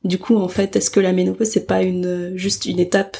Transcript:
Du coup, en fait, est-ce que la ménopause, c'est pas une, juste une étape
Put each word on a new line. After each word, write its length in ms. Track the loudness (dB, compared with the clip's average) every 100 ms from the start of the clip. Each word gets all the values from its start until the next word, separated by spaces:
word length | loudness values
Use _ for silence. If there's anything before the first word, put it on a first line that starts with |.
Du 140 | -2 -4
coup, 200 | 2 2
en 100 | 2
fait, 280 | 0 0 0
est-ce 140 | 2
que 100 | 2
la 120 | 4
ménopause, 360 | 2 2 0 0
c'est 180 | 0 0
pas 160 | 0
une, 520 | 0 0 -2 -4 -6 -4
juste 300 | -4 -4 -4
une 140 | -2
étape 380 | 2 2 0 -8